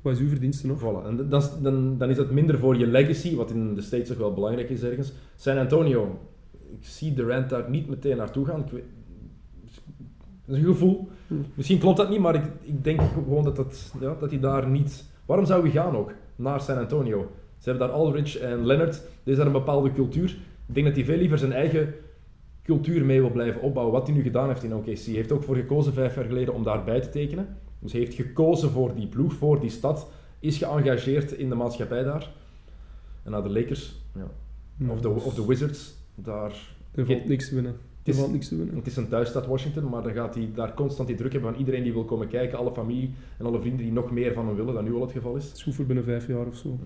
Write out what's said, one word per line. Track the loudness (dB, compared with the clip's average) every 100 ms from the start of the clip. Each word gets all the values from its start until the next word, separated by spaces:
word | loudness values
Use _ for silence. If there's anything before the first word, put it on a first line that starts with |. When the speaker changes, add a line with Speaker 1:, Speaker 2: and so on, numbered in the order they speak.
Speaker 1:
Wat | 0
is | 2
uw | 2
verdienste | 2 0 0 -2
nog? | -2
Speaker 2:
Voilà. | -2 -2 -4
En | -4 2
dan, | 2 2 0
dan, | 0 2 2 2
dan | 2
is | 2
het | 4
minder | 4 6 6
voor | 6 6
je | 6
legacy, | 6 6 2 -2 -2
wat | -2
in | -2 -2
de | -2
States | -2 -4 -2
toch | -2
wel | -2
belangrijk | 0 -2 -2 -4
is | -4
ergens. | -2 -2 -6 -8 -20 -4
San | 0 2
Antonio, | 4 4 6 2 0 -6 -14 -20 -20 -20 -18
ik | -18 -16
zie | -6 -2
Durant | 0 0 0 0
daar | -2 -2
niet | -4 -2
meteen | -2 0 0
naartoe | -2 -2 -2
gaan. | -2
Ik | -6
weet... | -8 -12 -18 -18 -18 -18 -18 -20 -20 -20 -20 -20 -18 -18 -18 -20 -18
Dat | -4 2
is |
een | 6
gevoel. | 6 6 4 -2 -14 -6
Speaker 1:
Hm. | -6 -6
Speaker 2:
Misschien | -6 2 6
klopt | 6 6
dat | 4
niet, | 4
maar | 4
ik, | 4 0 -8
ik | -6 -2
denk | 0 4
gewoon | 2 2 0 2
dat, | 2 0
dat, | -4 -6 -12 -6
ja, | -6 -4
dat | -4
hij | 0
daar | 2 2 2
niet... | 2 2 -2 -14 -14 0
Waarom | 4 6
zou | 6
je | 6
gaan | 4 2 0
ook | -2 -8 -16 -6
naar | -2 -2
San | -2 -2
Antonio? | 0 0 0 -2 -4 -10 -18 -8
Ze | -4
hebben | 0 0
daar | 2
Aldridge | 2 2 -2 -4
en | -4 0 4
Leonard. | 4 4 -2
Er | -12 -8 0
is | 4
daar | 4
een |
bepaalde | 2 2 2 2
cultuur. | 2 0 2 -2 -4 -14 -16 -4
Ik |
denk | 2 2
dat | 2
hij |
veel | 2 2
liever | 4 4
zijn | 2
eigen | 2 2 2 0 -4 -16 -20 -20 -20 -20 -12
cultuur | 0 2 4 4
mee | 6 6
wil | 6
blijven | 2 0 0
opbouwen. | -2 0 2
Wat | 2 2
hij | 2
nu |
gedaan | 2 2 0
heeft | -2
in | -4
O | -4
K |
C. | -4 -6
Hij | -4
heeft | -2 0
ook | 0
voor | 2 -2
gekozen | 2 2 2
vijf | 2 0
jaar | 0
geleden | -2 0 0
om | 0
daar | 0 0
bij | 0 0
te | 0
tekenen. | -4 -4 -4 -6 -10 -14 -14
Dus | -6
hij | -2
heeft | -2
gekozen | -2 -4 4 4 6 2
voor | 2 0
die | -2 -4
ploeg, | 0 0
voor | 2 2 4
die | 2
stad. | -2 -2 -2 -6 -18 -20 -6
Is | -4 -2
geëngageerd | 0 2 2 2 2 0 0
in | -4 -2
de |
maatschappij | 0 -2 -2 -4 -2
daar. | -2 -2 -6 -16 -20 -20 -20 -20 -18 -18 -16 -14
En | -6
naar | -4
de | 0
Lakers, | 0 0 -4 -8 -14 -12
ja. | -10 -12 -12 -14 -16 -16 -4
Speaker 1:
Ja, | -4
Speaker 2:
Of | -2
de, | -2
Speaker 1:
dus | -2
Speaker 2:
of | -2
de | -2 2
Wizards, | 2 2 -4 -12 -18 -18
daar | -14 -8 -6 -6 -10 -16 -18 -8
Speaker 1:
Er | -4
Speaker 2:
geen | 2 2
Speaker 1:
valt | 2
niks | -2 0
te |
winnen. | -4 -4
Speaker 2:
Het | -8 -14 -6 0
is |
Speaker 1:
Er | 0
valt | 0
niks | -2 -4
te | -4
winnen. | -4 -6
Speaker 2:
het | -6
is | -6
een | -2
thuisstad, | 0 0 -2 -2
Washington, | -2 -2 -4 -4
maar | -4
dan | -4
gaat | -4 -4
hij | -4 -6
daar | -4 -6
constant | -2 -4 -2 -4
die | -4
druk | -2
hebben | -2 -4
van | -2
iedereen | -2 0
die | -2
wil | -2
komen | -4 -4 -4
kijken, | -2 -2 -2
alle | -4
familie | -4 -4 -2 -4 -6 -14 -8
en | -4
alle | -2
vrienden | -2 -2
die | -2
nog | -2 -2
meer | -2 0
van | 0 -2
hem | -2
willen | -2
dan | -2
nu | -2
al | -2
het | -4
geval | -6 -6 -6
is. |
Speaker 1:
Het | -8 -8
is |
goed | -6
voor | -4 0
binnen | 0
vijf | 0 -2 -2
jaar | -4 -4
of | -8
zo. | -8 -8